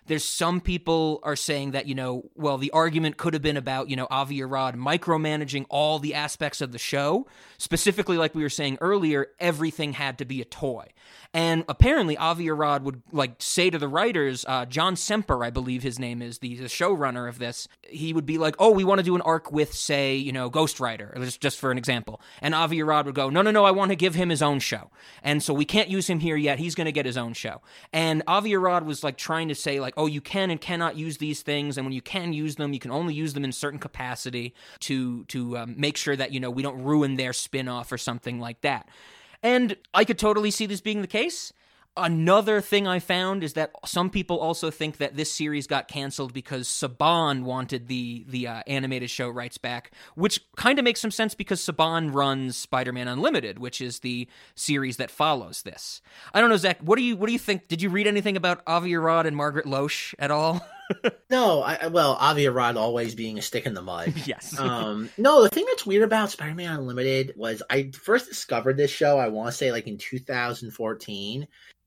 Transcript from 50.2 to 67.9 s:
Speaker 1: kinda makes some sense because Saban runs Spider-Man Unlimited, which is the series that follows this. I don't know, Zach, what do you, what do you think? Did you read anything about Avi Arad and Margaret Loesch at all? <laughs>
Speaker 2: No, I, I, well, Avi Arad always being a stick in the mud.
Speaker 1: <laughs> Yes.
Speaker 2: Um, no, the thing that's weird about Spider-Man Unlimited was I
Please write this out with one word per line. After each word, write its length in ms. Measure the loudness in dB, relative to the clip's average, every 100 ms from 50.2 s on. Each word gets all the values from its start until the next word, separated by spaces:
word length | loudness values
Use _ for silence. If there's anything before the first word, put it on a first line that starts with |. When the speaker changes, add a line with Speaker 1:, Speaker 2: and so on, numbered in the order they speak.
| 0 0 -6 0
Speaker 1:
kinda 260 | 2 4
makes 180 | 2 0
some 120 | -2
sense 220 | -2 -2
because 300 | -4 -4 -2
Saban 480 | -2 0 2 2 0
runs 440 | 2 2 0 -4 -6
Spider-Man 500 | -4 -2 -2 -4 -6
Unlimited, 540 | 0 0 0 -2 -8
which 200 | -10 -8
is 200 | -8 -8
the 280 | -8 -6 -8 -14 -20 -8
series 400 | -2 0 0 -4
that 140 | -6
follows 520 | 0 2 2 -2 -12
this. 400 | -12 -12 -14 -14 -18 -20 -2
I 60 | 4
don't 100 | 6
know, 60 | 6
Zach, 220 | 4 0
what 160 | 2 4
do 60 |
you, 140 | 4 0
what 100 | -2
do 60 |
you 60 | -2
think? 300 | -2 -4 -4
Did 120 | -4
you 100 | 0
read 180 | 2 2
anything 280 | 2 0 0
about 260 | 0 0 0
Avi 280 | 0 2
Arad 320 | 2 4 4 2
and 100 | 0
Margaret 300 | -2 -2 -2
Loesch 480 | 0 0 -2 -8 -6
at 140 | 0
all? 340 | 2 2 0 -4
<laughs> 40 | -16 -8 -2 -2 -2 _
Speaker 2:
No, 320 | 4 6 4
I, 140 | 2 -2
I, 40 | 2
well, 280 | 4 6 6
Avi 280 | 4 6 4
Arad 320 | 4 2 2
always 360 | 0 0 -2
being 240 | -4 -6 -6
a 40 |
stick 240 | -4 -4 -4
in 80 |
the 80 | -6
mud. 320 | -6 -4 -4 -4
Speaker 1:
<laughs> 60 | -6
Yes. 320 | -8 -8 -4
Speaker 2:
Um, 520 | -2 -2 -4 -4 -8 2
no, 240 | 8 10
the 80 | 10
thing 160 | 6 0
that's 160 | -2
weird 180 | 2 4
about 280 | 4 4 0
Spider-Man 480 | -4 -8 -6 -6 -6
Unlimited 560 | -4 -2 0 0 0 -4
was 260 | -6 -6 0
I 220 | 0 0